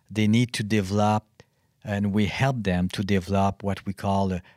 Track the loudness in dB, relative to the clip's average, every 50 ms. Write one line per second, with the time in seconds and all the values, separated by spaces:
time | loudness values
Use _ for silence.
0 | _ -8 -2 0 2 4 4 4 2 2 -2 -6 -4 0 0 0 0 0 0 2
1 | 2 2 2 0 -2 _ _ _ -20 _ _ _ _ _ _ _ -10 -6 -4 -2
2 | -2 0 0 0 0 0 0 0 0 0 0 -2 0 0 0 0 0 -2 -2 -4
3 | -2 0 0 0 0 0 0 0 2 0 0 -2 -4 -6 -6 -6 -6 -10 -10 -6
4 | -2 -2 0 0 0 0 -2 -6 -8 -12 -20